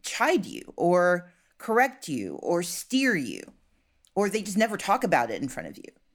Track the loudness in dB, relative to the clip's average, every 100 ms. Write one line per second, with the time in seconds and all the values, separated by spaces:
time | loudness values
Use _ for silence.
0 | -8 0 2 2 0 -10 -12 -2 2 4
1 | 4 2 -2 _ _ _ 0 2 2 0
2 | -8 -6 -6 -6 -2 -2 -2 -8 -2 2
3 | 2 0 -2 -10 -14 -20 _ _ _ _
4 | _ -2 0 -2 -2 0 2 0 0 2
5 | 4 2 2 -2 -6 -6 -12 -14 -20 -20
6 | _